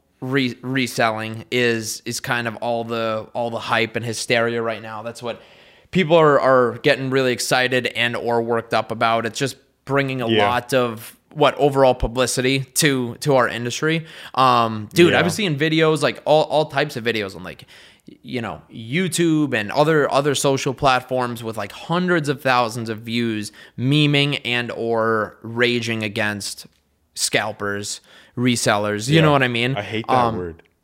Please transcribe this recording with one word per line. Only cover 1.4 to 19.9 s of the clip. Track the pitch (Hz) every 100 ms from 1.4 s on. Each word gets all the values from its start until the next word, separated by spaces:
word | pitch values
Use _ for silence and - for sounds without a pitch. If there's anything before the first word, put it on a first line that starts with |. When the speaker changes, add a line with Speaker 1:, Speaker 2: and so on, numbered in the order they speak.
| -
Speaker 1:
is, | 123 120 113 110 - 117
is | 117
kind | - 120 117
of | 107
all | 120 117
the, | 113 117 113 110 -
all | 123 117
the | 113
hype | - 117 113 117
and | 117
hysteria | 110 - 120 117 117
right | 113 107
now. | 110 110
That's | 117 -
what | 120 107 - - - _ _
people | 180 156 165
are, | 156 139
are | 131 131 120 117
getting | 147 127 131
really | 135 131
excited | 120 - 131 127 127 120
and | 110 120 117
or | 113 117
worked | 117 117 113
up | 113 110
about. | 113 117 113 113
It's | -
just | 135 - _ _ -
bringing | 139 135 131
a | 113
Speaker 2:
Yeah. | 107 104
Speaker 1:
lot | 123 120
of, | 131 120 113 - - _
what, | 151 139 -
overall | 143 135 131 123
publicity | 120 120 120 - 127 135 131 -
to, | 151 135 120 -
to | 147 131
our | 110
industry. | 110 120 - 156 160 160 - - 123
Um, | 131 120 113 107 107
dude, | 160 175
Speaker 2:
Yeah. | 131
Speaker 1:
I |
was | 175
seeing | 160 196 139
videos, | 160 160 160 156
like, | 139 - -
all, | 156
all | - 147 151
types | 135 151 123
of |
videos | 113 110 98 92
on, |
like, | 90 76 - - - _ - -
you | - 123
know, | 107 80 -
YouTube | 123 113 156 185 - 170 156 143
and | 117 104
other, | 139 151